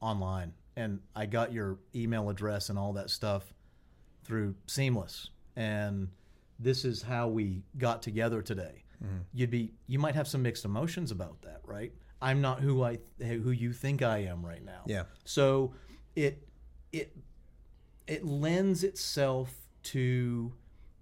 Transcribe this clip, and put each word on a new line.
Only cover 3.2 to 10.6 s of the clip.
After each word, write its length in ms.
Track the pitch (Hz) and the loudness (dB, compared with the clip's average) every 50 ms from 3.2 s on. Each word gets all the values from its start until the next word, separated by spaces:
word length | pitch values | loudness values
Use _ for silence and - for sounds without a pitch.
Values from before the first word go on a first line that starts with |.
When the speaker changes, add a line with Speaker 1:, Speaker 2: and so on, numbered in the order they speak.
| - 107 101 98 - - - - - - - - - - - - - - - - - | 0 0 0 0 -2 -6 -18 -20 -20 -20 -20 -20 -20 -20 -20 -20 -20 -20 -20 -16 -8
Speaker 1:
through 300 | - 113 113 104 101 95 - - | -2 0 0 0 0 -2 -4 -8
Seamless, 640 | - - 139 135 131 120 107 90 85 - - - - - - - - - | -6 0 2 4 4 4 2 0 -4 -10 -12 -12 -14 -16 -18 -20 -12 -6
and 520 | - 113 107 107 104 104 104 101 98 95 92 - - - - - - - - - - | -4 -2 0 0 0 0 0 0 -2 -4 -4 -6 -12 -20 -20 -20 -20 -20 -20 -10 -2
this 260 | 117 127 131 127 - | 2 2 2 2 2
is 160 | 127 113 101 | -2 -2 -2
how 260 | - 117 127 120 120 117 | -4 -4 -2 0 0 2
we 340 | 110 113 107 98 92 92 95 - - | 2 2 2 0 0 -2 -4 -8 -4
got 240 | 135 123 120 117 113 | 0 2 2 2 0
together 380 | - 117 104 113 113 117 117 110 | -2 -4 0 2 2 2 2 0
today." 440 | 101 - 110 95 87 78 - - - - - - - | -2 -2 -4 -4 -4 -8 -10 -16 -20 -20 -14 -10 -6
Speaker 2:
Mm-hmm. 140 | 101 98 92 90 - - | -6 -4 -6 -6 -6 -2
Speaker 1:
You'd 160 | 123 127 117 | 0 0 2
be, 240 | 120 120 117 107 - - - | 2 0 0 -2 -6 -10 -6
you 120 | - 127 135 | -2 0 2
might 160 | 147 156 135 | 2 4 2
have 120 | 151 139 | 2 2
some 160 | - - 135 | 2 2 2
mixed 220 | 127 120 120 - | 2 2 0 0